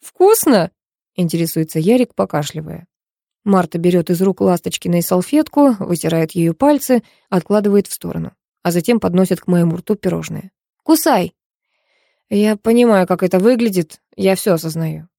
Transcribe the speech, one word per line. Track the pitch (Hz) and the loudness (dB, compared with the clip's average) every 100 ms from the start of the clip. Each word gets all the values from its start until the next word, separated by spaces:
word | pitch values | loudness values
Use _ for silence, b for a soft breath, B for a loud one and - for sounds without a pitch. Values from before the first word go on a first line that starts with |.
«Вкусно?» | - _ 370 440 - 226 165 _ _ _ _ | -20 _ 2 4 4 2 0 _ _ _ _
интересуется | - 175 165 165 - 160 160 | -4 -2 -2 -4 -4 -4 -2
Ярик, | 160 247 240 | 0 2 0
покашливая. | - 196 147 147 156 156 - 170 _ _ _ _ _ | -4 -4 -4 -6 -10 -14 -16 -18 _ _ _ _ _
Марта | - 190 170 170 | 0 0 0 0
берёт | 175 180 165 | 0 0 0
из | 170 | 0
рук | 190 185 | 0 0
Ласточкиной | 196 175 - - 180 175 | 0 0 -4 -8 -2 -2
салфетку, | 170 185 180 294 302 - 285 214 | 0 -2 0 -2 0 2 2 2
вытирает | 180 170 160 165 160 | -4 -4 -2 -2 -2
ею | - 165 | 0 -2
пальцы, | 165 277 294 - 247 b b b | 2 2 0 0 -2 b b b
откладывает | 190 - 208 208 202 190 | -4 0 0 2 0 0
в | |
сторону, | - 175 165 165 _ _ _ | -8 -10 -8 -10 _ _ _
а | 180 | -2
затем | 175 165 240 | -2 0 0
подносит | 185 175 185 175 | 0 0 0 -2
к | - | 0
моему | 175 170 165 | 2 2 -2
рту | - | -4
пирожное. | 208 185 170 160 165 190 _ _ _ | -4 -2 -4 -8 -12 -14 _ _ _
«Кусай!» | - 311 339 233 175 _ _ _ _ _ _ _ _ _ _ | 0 2 2 0 -2 _ _ _ _ _ _ _ _ _ _
Я | 202 208 208 | 0 0 0
понимаю, | 226 233 240 202 180 | 0 4 4 4 2
как | 180 | 0
это | 180 185 | 0 2
выглядит, | 202 247 233 185 160 - _ - | 2 2 0 0 -4 -10 _ -4
я | 190 | -2
всё | 190 - | 0 0
осознаю. | 170 160 160 160 156 160 | -2 -2 -6 -6 -8 -16